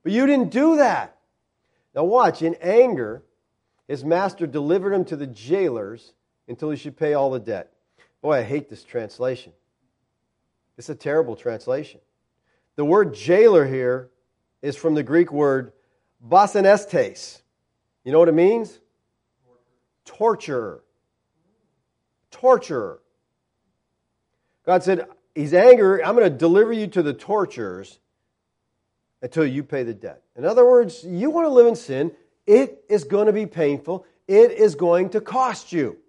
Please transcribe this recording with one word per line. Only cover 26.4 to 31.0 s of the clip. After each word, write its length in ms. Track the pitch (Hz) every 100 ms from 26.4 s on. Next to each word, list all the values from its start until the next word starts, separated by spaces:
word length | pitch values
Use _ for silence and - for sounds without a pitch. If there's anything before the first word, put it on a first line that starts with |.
| 165 190 226
you 140 | 226 208
to 140 | 185
the 120 | 147
torturers 840 | 135 - 208 190 - 104 90 98 _ _ _ _ _ _ _ _ _ _ _ _ _
until 240 | 127 160
you 200 | 147 135
pay 180 | 143 139
the 140 | 117
debt." 260 | 104 95 69 _
In 100 | 120
other 180 | 151 226
words, 400 | 247 247 208 -